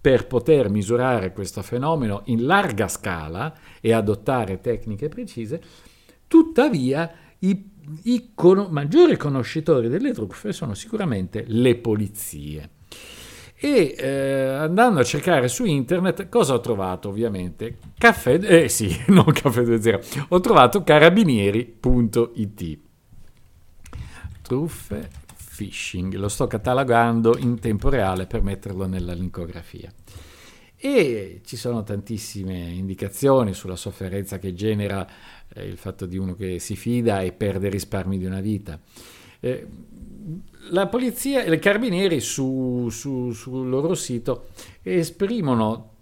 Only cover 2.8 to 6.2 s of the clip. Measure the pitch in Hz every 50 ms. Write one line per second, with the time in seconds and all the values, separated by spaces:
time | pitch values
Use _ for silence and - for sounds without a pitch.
2.8 | 107 92 - - - 104 90 82 78 76 82 92 123 160 156 - - - - -
3.8 | - 110 113 113 107 101 104 101 - - 135 127 110 95 95 90 - 127 117 110
4.8 | - 113 107 98 135 156 156 240 247 196 - 123 113 104 139 170 - - - -
5.8 | - - _ _ _ _ _ _